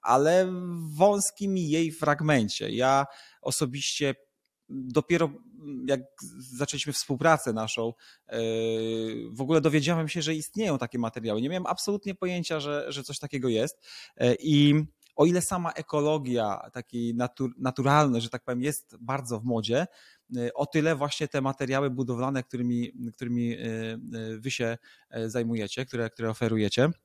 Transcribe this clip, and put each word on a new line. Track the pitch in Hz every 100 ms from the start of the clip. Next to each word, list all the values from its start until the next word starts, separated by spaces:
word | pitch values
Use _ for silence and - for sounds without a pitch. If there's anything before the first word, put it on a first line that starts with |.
ale | 87 127 151 180 185
w | 180 180 170 160 147
wąskim | 196 202 202 - 196 190
jej | 165 156 165
fragmencie. | 151 151 147 156 143 107 - 104
Ja | 110 131 135 143 - - _
osobiście | 131 - 143 139 - - 143 - _ _ _ _ _
dopiero | 135 131 214 - 170 165 139 - - 147 135 127
jak | 135 123 _ - - 127 123
zaczęliśmy | 143 143 147
współpracę | 139 - 131 165 156 -
naszą, | 110 110 - 117 120 - _ _
e, | 117 113 113 113 113 113 113 110 113 113
w | 117
ogóle | 135 160
dowiedziałem | 156 151 143 170 156
się, | 175
że | 156
istnieją | 160 147 202 214 143
takie | 120 123
materiały. | 113 120 110 107
Nie | 131
miałem | 180 -
absolutnie | 185 - 202 202
pojęcia, | 190 185 180 165 160
że, | 143 147 143
że | 143
coś | 135 143
takiego | 147 139 127
jest. | 110 135 - - - - -
E, | 123
i | 120 151 147 147 151 151 _ _ -
o | 156
ile | 180
sama | 170 185 170
ekologia, | 156 156 151 147 156 131 120 107 98 -
taki | 123 - 120 117
natu-, | 117 123 - 131 -
naturalny, | 131 127 135 147 147 117
że | 113
tak | 123
powiem, | - 123
jest | 135 147 - 113
bardzo | 117 135 123 117
w |
modzie, | 120 117 110 123 180 - - _ _ 123
e, | 120
o | - 143
tyle | 160 151 156
właśnie | 143 - 151
te | 143
materiały | 135 139 131 135 143
budowlane, | 123 123 120 131 135
którymi, | 123 123 123 120 120 - 120
którymi, | 107 117 120 117
e, | 117
e, | 117 113 113 113 120 117 110 110
wy | 123
się, | - 117 117 - - _
e, | 113 113
zajmujecie, | 120 117 117 101 - 131
które, | 120 113
które | - 113
oferujecie | 110 117 110 104 - 143 175